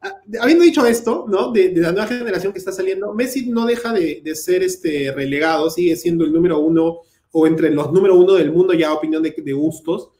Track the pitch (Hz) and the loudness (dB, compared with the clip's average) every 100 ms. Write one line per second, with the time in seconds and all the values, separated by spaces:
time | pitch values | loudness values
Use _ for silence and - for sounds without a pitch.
0 | - - 208 226 254 339 349 294 240 226 | -16 -16 -14 -2 2 4 4 4 2 0
1 | 226 311 220 190 254 220 185 170 165 190 | -2 -4 -2 -2 0 2 2 2 0 0
2 | 214 247 233 180 190 185 190 185 190 190 | -2 -4 -4 -4 -6 -8 -8 -6 -4 -4
3 | 202 208 254 269 247 233 233 240 233 214 | -6 -4 -4 -4 -4 -2 -2 -2 -2 -2
4 | 165 147 151 156 - 180 185 185 165 147 | -2 -4 -6 -4 -2 0 0 -2 -4 -2
5 | 135 135 135 143 160 160 160 165 175 165 | -2 -4 -4 -2 0 0 0 0 0 0
6 | 175 170 156 160 175 156 156 165 165 165 | -2 0 0 2 2 2 2 2 0 -4
7 | - _ _ 160 160 160 160 147 135 180 | -14 _ _ 2 2 2 0 0 0 2
8 | 196 180 185 190 151 165 185 165 156 156 | 6 6 6 4 4 2 2 2 0 -2
9 | 156 156 160 156 147 135 156 160 - 185 | -2 -2 -4 -6 -6 -2 -2 -4 -6 -8
10 | - _ | -10 _